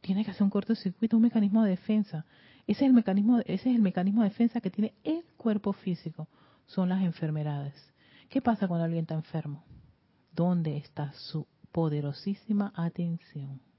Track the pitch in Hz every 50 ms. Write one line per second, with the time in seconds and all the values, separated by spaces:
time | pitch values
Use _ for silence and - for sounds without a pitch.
0 | _ - 190 190 214 208 185 - 214 196 - 202 196 - 226 - - 190 180 _
1 | - 226 - 226 226 240 226 226 208 202 190 226 226 208 185 185 - - 214 214
2 | 208 - - 156 156 _ _ _ - - - - _ - 208 - 277 269 254 240
3 | 220 - 190 196 202 220 247 233 - - - 190 - 254 254 240 214 185 180 -
4 | 180 196 202 226 226 196 196 - 233 233 - 240 - 190 - - 208 220 - _
5 | _ - 311 330 339 _ _ _ - 233 214 214 208 202 196 - - 196 175 -
6 | - 165 156 - 156 - _ _ _ _ _ _ _ _ - - 185 180 185 190
7 | 190 175 165 - - 156 151 151 151 151 147 143 139 143 143 - - _ _ _
8 | _ _ _ - - _ - 277 - 240 233 - - 185 175 170 165 165 170 170
9 | 160 - 160 160 156 - - 165 - 147 143 151 _ _ - - - - _ _
10 | _ _ _ _ _ _ _ - 170 180 180 175 165 156 147 143 143 - _ -
11 | 147 143 139 - - - - 160 147 _ _ _ _ - _ 170 165 160 147 147
12 | 143 143 143 - - 202 196 - _ - 214 202 202 202 - - 165 170 - -
13 | 170 170 165 170 - - - 147 139 139 139 131 _ _ _